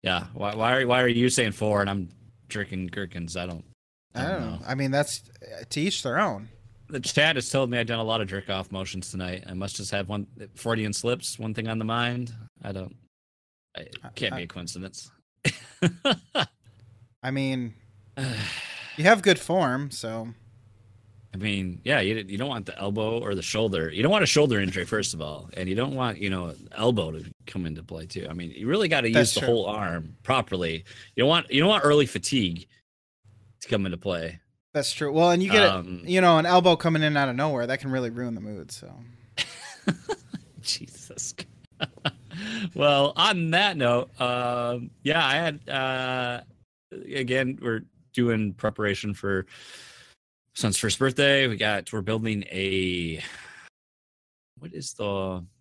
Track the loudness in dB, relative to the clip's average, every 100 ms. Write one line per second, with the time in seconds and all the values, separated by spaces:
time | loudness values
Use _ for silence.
0 | 0 -2 -4 -6 -4 0 2 2 4 4
1 | 4 4 4 4 0 0 2 2 2 -2
2 | -6 -12 -20 _ -10 -8 -6 -6 -6 -8
3 | -8 -8 -8 -6 -6 -10 -14 _ _ _
4 | _ -6 -4 -4 -6 -8 -6 -2 0 2
5 | 0 -4 -12 -20 -18 -16 -8 -2 0 0
6 | -2 0 0 -2 -10 -20 -20 -20 -10 -8
7 | -2 4 4 2 0 0 2 0 0 -2
8 | 0 0 0 -6 -4 -4 -4 -6 -6 -8
9 | -8 -6 -6 -8 -8 -8 -6 -8 -4 -4
10 | -2 -4 -6 -12 -18 -8 -2 0 0 -2
11 | -2 -2 -4 -8 -6 -4 -4 -4 -2 0
12 | 0 -2 -6 -10 -18 _ -10 -8 -10 -14
13 | _ _ _ _ _ _ _ -18 -16 -16
14 | -16 -6 -4 -4 -8 -10 -10 -10 -14 -14
15 | -20 _ _ _ -6 -6 -18 0 0 2
16 | -2 -2 -2 -4 -4 _ -20 -20 -20 -20
17 | -20 _ -4 -2 0 -2 -4 -10 -20 -20
18 | _ -6 -4 -4 -6 -6 -10 -12 -12 4
19 | 6 8 6 4 4 2 4 0 -4 -8
20 | -8 -8 -10 -14 -20 -20 -20 _ -20 -20
21 | _ -20 -14 -4 -2 -2 -4 -6 0 2
22 | 2 -2 -4 -6 -4 -6 -8 -6 -4 -2
23 | 0 -2 -2 -4 -2 0 2 0 -2 2
24 | 4 4 4 6 6 4 2 -2 -2 -2
25 | -2 -4 -8 -10 -12 -6 -4 -2 -2 -2
26 | -4 -2 -2 -2 -4 -10 -14 0 2 2
27 | 0 -6 -12 -16 -10 -6 -6 -8 -10 -12
28 | -10 -10 -8 -8 -10 -6 -2 0 2 2
29 | 4 4 4 2 2 2 2 -2 -2 -4
30 | -8 -14 0 0 0 -2 -2 -2 -8 -20
31 | -8 2 4 4 4 4 4 6 6 6
32 | 4 0 0 0 0 -2 -10 _ _ _
33 | _ _ _ -20 _ _ -4 -2 -2 -4
34 | -4 -2 -4 -10 _ _ _ -4 -2 -2
35 | 0 4 6 6 4 6 6 4 -6 -10
36 | 0 6 8 8 8 8 8 6 4 4
37 | 4 2 2 2 0 0 0 -2 -2 -2
38 | -2 -4 -6 -6 -8 -10 -12 -14 -16 -18
39 | -20 -20 -14 -8 -8 -8 -18 -6 -6 -6
40 | -6 -10 -8 -16 -14 -10 -6 -6 -8 -18
41 | -16 -10 -10 -10 -16 -18 -20 _ -10 -6
42 | -8 -8 -16 -12 -8 -6 -6 2 4 6
43 | 2 2 2 2 2 4 2 4 4 4
44 | 0 -2 0 0 0 0 -2 -4 -8 -6
45 | 0 2 2 2 0 -4 -6 -2 -2 -2
46 | -2 -2 -4 -6 -10 -20 _ _ _ -16
47 | -8 -4 0 2 0 -2 -2 -4 -6 _
48 | _ 2 4 4 0 -2 -4 0 -2 -2
49 | -4 -4 -2 -2 -2 -14 -20 -20 -20 -20
50 | -20 _ _ _ _ -2 0 0 0 2
51 | 0 4 4 6 4 2 0 0 -2 -6
52 | -2 -2 0 -2 -4 -4 0 0 0 0
53 | -4 -6 -10 -14 -18 -20 -20 _ _ _
54 | _ _ _ _ _ _ -16 -12 -12 -6
55 | -2 -2 -2 -4 -8 _